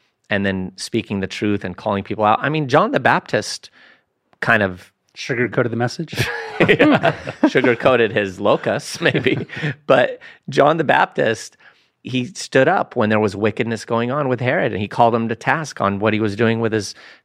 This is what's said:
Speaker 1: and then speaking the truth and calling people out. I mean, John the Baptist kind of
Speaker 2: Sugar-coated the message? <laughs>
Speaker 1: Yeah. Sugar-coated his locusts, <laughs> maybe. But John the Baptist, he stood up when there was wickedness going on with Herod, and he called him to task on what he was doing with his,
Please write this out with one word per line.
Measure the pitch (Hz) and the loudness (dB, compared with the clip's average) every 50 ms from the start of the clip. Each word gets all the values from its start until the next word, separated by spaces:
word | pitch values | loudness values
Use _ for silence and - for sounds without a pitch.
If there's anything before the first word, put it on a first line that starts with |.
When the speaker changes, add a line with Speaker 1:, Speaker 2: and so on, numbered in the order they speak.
| _ _ _ _ _ - | _ _ _ _ _ -4
Speaker 1:
and | 107 98 98 | -4 -2 0
then | 98 95 95 92 90 - - | -2 -2 -4 -6 -8 -10 -12
speaking | - - - 117 101 - 107 98 | -10 -6 -4 -6 -4 -4 -4 -6
the | 95 92 | -6 -6
truth | - - - 104 104 98 - | -6 -4 -2 -2 -2 -2 -4
and | 92 90 | -8 -12
calling | - - 107 101 98 95 | -8 -4 -4 -2 -2 -4
people | - 104 101 107 | -6 -4 0 2
out. | 107 110 - | 2 2 2
I | - 139 | 0 -2
mean, | 156 160 151 127 | -2 -2 0 2
John | 123 151 196 233 | 2 2 2 2
the | 294 143 | 0 0
Baptist | 123 120 135 180 - - - 110 104 - - - - - _ _ - - _ _ _ _ _ _ _ _ _ _ | 2 2 2 2 0 -2 -2 -2 -2 -4 -8 -12 -14 -20 _ _ -20 -20 _ _ _ _ _ _ _ _ _ _
kind | - 123 117 107 104 | 0 2 4 4 2
of | 95 90 92 - - _ _ _ _ _ | 0 -2 -6 -14 -20 _ _ _ _ _
Speaker 2:
Sugar-coated | - - - 135 117 123 - - 135 123 117 113 | -14 -8 -6 -2 -2 -2 0 0 0 0 0 -2
the | 113 | -2
message? | 120 123 - - 165 - - 110 113 - - | -2 -4 -4 -6 -10 -8 -6 -6 -6 -4 -6
<laughs> | - - - - - - - | -8 -10 -8 -2 2 2 4
Speaker 1:
Yeah. | 202 - - 302 269 - - 160 - - - - - - - 294 | 4 4 4 4 4 4 2 0 -2 -2 -8 -14 -4 -2 0 2
Sugar-coated | - 139 127 123 117 - - 135 131 120 117 104 | 2 2 2 2 2 4 4 4 4 4 4 2
his | 98 107 101 98 90 92 | 2 0 -2 -2 -4 -2
locusts, | 101 101 135 170 - 117 101 131 - - - - | 0 2 2 2 0 -2 -4 -4 -6 -8 -8 -2
<laughs> | |
maybe. | 170 151 - 139 117 - 151 - - - - - - 147 - - _ - | -2 0 0 0 0 0 0 -2 -4 -8 -10 -8 -8 -8 -8 -6 _ 4
But | 135 131 127 - - - - - - _ _ - | 4 4 4 2 -2 -8 -16 -20 -20 _ _ -4
John | 135 - 135 147 160 165 | 0 2 4 4 4 2
the | 156 | 2
Baptist, | - - - - - - 151 139 113 113 - - - - _ _ - _ _ _ _ _ _ - | 2 2 2 2 0 0 -2 0 0 -2 -2 -6 -12 -20 _ _ -20 _ _ _ _ _ _ -10
he | - 127 127 123 | -6 -4 -4 -4
stood | 123 - - - - - 135 135 156 | -6 -8 -12 -8 0 2 4 4 4
up | 185 202 - - - | 2 0 -2 -2 -2
when | 120 110 104 | 0 0 2
there | 110 107 | 2 2
was | 107 104 92 | 2 0 0
wickedness | 101 107 107 101 - 120 113 117 104 - | 0 -2 -2 0 -2 -4 -4 -4 -6 -6
going | - 120 113 117 120 | -4 -4 -2 -2 -2
on | 131 151 147 131 | -2 -2 -2 -2
with | 127 123 | -2 -2
Herod, | 127 123 143 185 180 127 | -2 -2 0 0 -2 -2
and | 101 98 | -2 -4
he | 104 98 | -6 -4
called | - - 120 117 113 | 0 2 4 4 4
him | 117 113 113 | 2 0 -4
to | 113 | -6
task | - - 139 135 160 156 - - - | -4 -2 -2 0 0 -2 -6 -6 -2
on | 113 98 101 98 | -2 -2 0 0
what | 101 110 107 | 0 0 2
he | 107 | 2
was | 110 107 98 | 0 -2 0
doing | 104 117 113 113 113 | 0 0 0 2 0
with | 117 113 | -2 -2
his, | 110 107 98 - - - - - - _ _ | -2 -2 -4 -6 -10 -16 -20 -20 -20 _ _